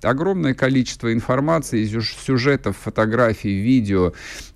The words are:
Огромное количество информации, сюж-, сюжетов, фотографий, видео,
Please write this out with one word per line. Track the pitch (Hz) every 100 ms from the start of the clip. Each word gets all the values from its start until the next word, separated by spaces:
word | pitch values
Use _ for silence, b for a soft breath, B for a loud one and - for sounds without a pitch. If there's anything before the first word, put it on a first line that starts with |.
Огромное | - 135 185 190 143
количество | 127 131 131 120 - 117
информации, | 117 - 131
сюж-, | 147 160 131 113 107 113 107
сюжетов, | - - 131 135 135 104 98
фотографий, | 110 - 110 117 117 107 104
видео, | 98 113 131 101 95 90 B B B B